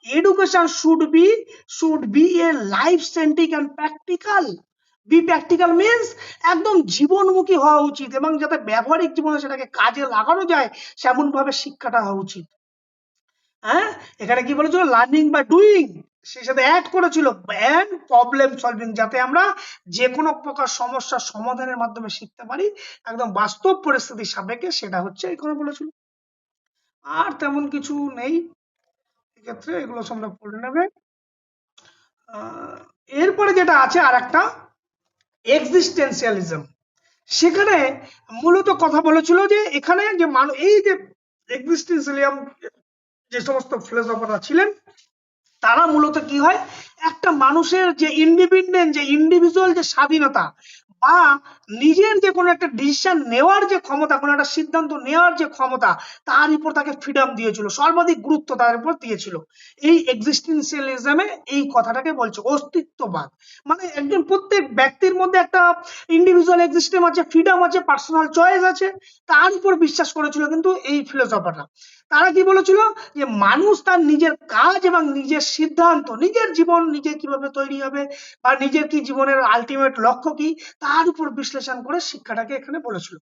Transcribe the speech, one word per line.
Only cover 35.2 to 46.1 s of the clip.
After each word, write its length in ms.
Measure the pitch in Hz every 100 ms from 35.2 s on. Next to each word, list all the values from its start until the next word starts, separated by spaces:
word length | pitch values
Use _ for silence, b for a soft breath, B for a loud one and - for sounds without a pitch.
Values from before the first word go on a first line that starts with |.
| _ _
এক্সিস্টেন্সিয়ালিজম, 1160 | 226 294 254 359 - - 262 185 233 202 170 156 139 _ _ _ _ _ _
সেখানে 760 | - 330 349 403 349 269 - B B _
মূলত 380 | 226 311 370 392
কথা 320 | 330 320 311
বলেছিল 440 | 320 320 320 359 403
যে 180 | 415
এখানে 500 | 427 285 320 370 415 370
যে 80 | 320
মানু-, 280 | 269 285
এই 280 | 269 349 415
যে 80 | 403 370 - _ _ _ _
এক্সিস্টেন্সিয়ালিজম 960 | 254 269 330 - 320 277 277 277 277 233 _ - _ _ _ _ _ _
যে 100 | 240
সমস্ত 340 | 240 262 254
ফিলোসফাররা 640 | 233 - 233 226 220 220 202
ছিলেন 340 | - 330 415 403 _ _ _ _ _ _ _ _
তারা 260 | 226 254 330
মূলত 320 | 302 302